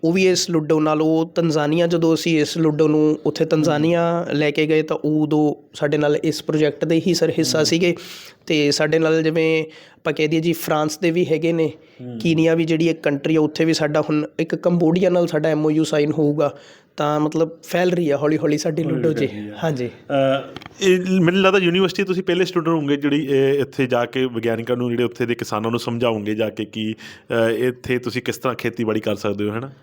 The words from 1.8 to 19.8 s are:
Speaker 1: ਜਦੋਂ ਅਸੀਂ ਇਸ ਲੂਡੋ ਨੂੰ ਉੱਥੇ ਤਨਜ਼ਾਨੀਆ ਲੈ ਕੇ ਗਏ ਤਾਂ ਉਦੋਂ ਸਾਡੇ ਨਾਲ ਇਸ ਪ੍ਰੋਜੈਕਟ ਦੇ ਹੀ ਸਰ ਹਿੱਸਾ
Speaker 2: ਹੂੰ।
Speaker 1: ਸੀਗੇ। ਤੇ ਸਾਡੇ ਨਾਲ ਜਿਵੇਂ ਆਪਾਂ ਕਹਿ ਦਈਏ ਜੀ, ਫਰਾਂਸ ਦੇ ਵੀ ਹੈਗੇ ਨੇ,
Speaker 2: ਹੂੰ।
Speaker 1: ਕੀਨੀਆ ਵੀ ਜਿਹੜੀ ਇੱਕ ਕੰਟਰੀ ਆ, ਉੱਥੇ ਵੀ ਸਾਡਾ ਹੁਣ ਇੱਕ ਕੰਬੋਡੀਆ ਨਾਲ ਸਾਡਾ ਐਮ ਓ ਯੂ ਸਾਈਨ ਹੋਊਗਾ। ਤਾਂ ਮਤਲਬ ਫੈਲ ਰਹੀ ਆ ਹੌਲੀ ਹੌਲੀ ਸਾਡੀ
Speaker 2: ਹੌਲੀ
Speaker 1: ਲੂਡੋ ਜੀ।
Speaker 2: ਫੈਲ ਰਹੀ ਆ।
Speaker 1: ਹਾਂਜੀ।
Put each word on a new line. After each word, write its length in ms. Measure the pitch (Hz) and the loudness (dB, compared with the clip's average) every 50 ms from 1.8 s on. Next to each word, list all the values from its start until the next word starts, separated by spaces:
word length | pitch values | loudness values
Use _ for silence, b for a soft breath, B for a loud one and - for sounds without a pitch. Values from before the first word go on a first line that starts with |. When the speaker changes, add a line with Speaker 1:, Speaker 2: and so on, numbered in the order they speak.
| 170 | 2
Speaker 1:
ਜਦੋਂ 280 | 170 175 170 165 165 165 | 2 2 2 2 2 2
ਅਸੀਂ 260 | 156 - 175 165 156 | 2 0 0 2 2
ਇਸ 180 | 147 151 - 170 | 0 0 0 0
ਲੂਡੋ 300 | 160 156 147 147 160 151 | 2 2 2 2 2 2
ਨੂੰ 300 | 151 156 151 151 151 - - | 4 4 4 2 2 0 -2
ਉੱਥੇ 180 | 151 147 - 160 | -4 -2 -2 0
ਤਨਜ਼ਾਨੀਆ 800 | 160 165 156 151 170 151 147 151 165 170 170 170 170 170 170 170 - - | 0 2 2 2 2 2 2 2 2 2 2 2 0 0 -2 -4 -4 -2
ਲੈ 180 | 143 156 147 | 0 0 0
ਕੇ 160 | 147 - 156 | 0 0 0
ਗਏ 160 | 151 160 156 156 | 2 2 0 0
ਤਾਂ 140 | 156 160 - - | 0 -4 -4 -2
ਉਦੋਂ 500 | 151 151 151 151 147 156 151 151 147 143 - - _ _ | -2 0 0 0 2 2 2 2 0 0 -4 -12 _ _
ਸਾਡੇ 240 | - - 143 151 156 | -4 -2 0 0 0
ਨਾਲ 180 | 147 147 147 | 2 2 0
ਇਸ 260 | - - 160 147 - - | 2 0 -2 -2 -2 -4
ਪ੍ਰੋਜੈਕਟ 420 | - 156 151 151 147 139 - - | -4 0 0 0 0 0 -2 -2
ਦੇ 180 | 156 165 165 160 | 0 0 0 2
ਹੀ 80 | 190 170 | 0 0
ਸਰ 160 | 165 170 160 | 2 0 0
ਹਿੱਸਾ 280 | 165 - 160 - - 160 | 0 0 -2 0 0 0
Speaker 2:
ਹੂੰ। 80 | 156 | 0
Speaker 1:
ਸੀਗੇ। 300 | 147 170 165 175 175 175 175 B B B B B B B B _ | 2 2 2 2 0 0 -2 B B B B B B B B _
ਤੇ 240 | - 165 151 147 143 | -2 0 2 2 0
ਸਾਡੇ 280 | 143 - 156 151 151 165 | 2 0 0 0 2 2
ਨਾਲ 240 | 160 160 160 160 160 | 2 2 2 2 2
ਜਿਵੇਂ 420 | 156 156 170 160 160 160 160 156 156 B B B B B | 0 0 2 0 2 2 0 -2 -4 B B B B B
ਆਪਾਂ 160 | B _ 160 151 | B _ -6 -2
ਕਹਿ 140 | 151 156 | 0 0
ਦਈਏ 140 | 151 160 160 | 2 2 0
ਜੀ, 120 | 160 175 165 | 0 0 -2
ਫਰਾਂਸ 460 | 165 - - 170 151 151 156 151 - | -2 -2 -2 0 0 0 -2 -2 -2
ਦੇ 120 | - 170 | -2 0
ਵੀ 160 | 165 175 180 | 0 0 0
ਹੈਗੇ 260 | 131 156 151 156 165 165 | 0 0 0 0 0 0
ਨੇ, 200 | 165 160 147 - - B B B B | 0 0 -2 -2 -8 B B B B
Speaker 2:
ਹੂੰ। 180 | 127 123 123 113 | -16 -14 -12 -4
Speaker 1:
ਕੀਨੀਆ 360 | 110 165 165 156 160 165 165 | 0 0 2 4 4 4 4
ਵੀ 100 | 165 165 | 2 2
ਜਿਹੜੀ 240 | 160 165 156 165 165 | 0 2 2 2 0
ਇੱਕ 140 | 165 160 - | 0 0 -2
ਕੰਟਰੀ 340 | 147 143 139 139 151 160 | -2 -2 0 0 0 2
ਆ, 40 | 160 | 2
ਉੱਥੇ 240 | 151 147 151 - 160 | 2 0 0 0 0
ਵੀ 100 | 165 160 | 0 2
ਸਾਡਾ 260 | 156 160 147 147 151 | 0 0 0 0 0
ਹੁਣ 260 | 151 - 151 151 151 - _ - | 0 0 -2 -2 -2 -4 _ -6
ਇੱਕ 160 | 165 165 - | -4 -4 -4
ਕੰਬੋਡੀਆ 560 | 160 - 180 175 175 175 160 170 185 190 180 | -2 0 0 2 4 4 2 2 4 2 2
ਨਾਲ 160 | 175 180 175 | 2 2 0
ਸਾਡਾ 220 | 170 170 156 151 160 | 0 0 0 0 0
ਐਮ 180 | 156 151 151 | 0 0 0
ਓ 40 | 156 | 0
ਯੂ 140 | 156 156 156 | 2 0 0
ਸਾਈਨ 280 | 151 - 151 147 147 151 | 0 0 0 0 0 0
ਹੋਊਗਾ। 420 | 160 151 147 147 151 151 143 - B B B B B B B _ | 0 0 0 2 0 0 -2 -2 B B B B B B B _
ਤਾਂ 240 | - 151 147 151 151 | -4 -2 0 0 0
ਮਤਲਬ 300 | 151 151 151 160 165 160 165 - - | 0 0 0 0 -2 -2 -4 -14 -14
ਫੈਲ 260 | - - 175 180 185 | -4 -2 0 0 2
ਰਹੀ 200 | 180 175 175 147 | 0 0 0 0
ਆ 60 | 139 | 0
ਹੌਲੀ 200 | 139 143 147 160 | 0 0 0 0
ਹੌਲੀ 220 | 151 160 156 147 151 | 0 0 0 0 0
ਸਾਡੀ 260 | - 180 160 151 160 | -2 -2 -2 -2 -2
Speaker 2:
ਹੌਲੀ 120 | 160 160 | -2 -2
Speaker 1:
ਲੂਡੋ 160 | 156 - 165 156 | 0 0 0 0
ਜੀ। 140 | - 143 | 0 -2
Speaker 2:
ਫੈਲ 120 | 127 101 104 | -4 -4 -8
ਰਹੀ 100 | 104 104 | -12 -12
ਆ। 60 | 104 - - | -10 -6 -4
Speaker 1:
ਹਾਂਜੀ। 220 | 160 151 123 | -4 -2 -2